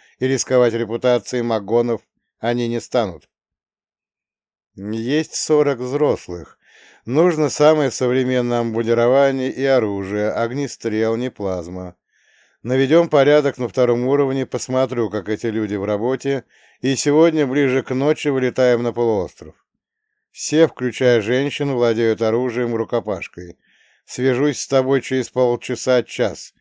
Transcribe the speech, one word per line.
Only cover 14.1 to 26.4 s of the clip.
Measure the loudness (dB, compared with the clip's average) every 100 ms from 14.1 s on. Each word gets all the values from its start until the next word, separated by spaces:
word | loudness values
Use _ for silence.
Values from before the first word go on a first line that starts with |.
| 0 0 -2 -4
посмотрю, | -6 -4 -2 0 0 -2
как | -4 -4
эти | -4 -4
люди | -4 -4 -4
в | -2
работе, | -2 -2 -4 -2 -4 -6 _ _ _
и | -4 -2
сегодня | 2 4 6 4 0
ближе | 2 2 0
к | -2
ночи | -2 0 0 0
вылетаем | 0 0 2 2 2
на | 0
полуостров. | -2 0 0 -2 -10 -20 -20 _ _ _ _ _ _ _
Все, | -12 -2 4 2
включая | 2 -6 0 2 4
женщин, | 2 -2 -2 -4 -4
владеют | 0 0 2 0 2
оружием, | 0 0 -2 -4 -4 -4
рукопашкой. | -2 -4 -4 -8 -8 -14 -18 -18 _ _ _ _ -16
Свяжусь | -4 0 2 0 -2
с | 0
тобой | 0 2 0
через | 0 -4 -2
полчаса, | 0 0 0 -4 -6 2 2
час. | 0 -2 -2 -4